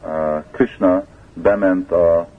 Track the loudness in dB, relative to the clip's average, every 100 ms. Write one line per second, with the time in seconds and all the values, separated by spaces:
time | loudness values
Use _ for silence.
0 | -8 -4 -4 -4 -8 -4 -4 0 0 0
1 | -4 -20 -20 -2 0 2 0 0 0 2
2 | 2 2 -2